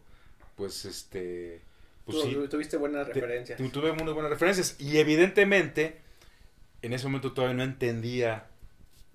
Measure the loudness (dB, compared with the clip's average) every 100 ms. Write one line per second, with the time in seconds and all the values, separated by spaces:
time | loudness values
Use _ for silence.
0 | -20 -20 -20 -20 -20 -10 -8 -8 -10 -12
1 | -10 -8 -8 -8 -10 -14 -18 -20 -20 -18
2 | -6 -2 -2 -2 -2 -4 -4 -2 -2 -2
3 | -4 -4 -4 -4 -6 -6 -6 -2 -2 0
4 | -2 -4 -2 2 2 4 0 -4 2 4
5 | 6 6 6 6 6 6 2 0 -2 -4
6 | -20 -20 -20 -20 -20 -20 -20 -12 -6 -4
7 | -2 -2 -2 0 0 0 -2 -2 -2 0
8 | -2 0 0 -2 -8 -20 -20 -20 -20 -20
9 | -20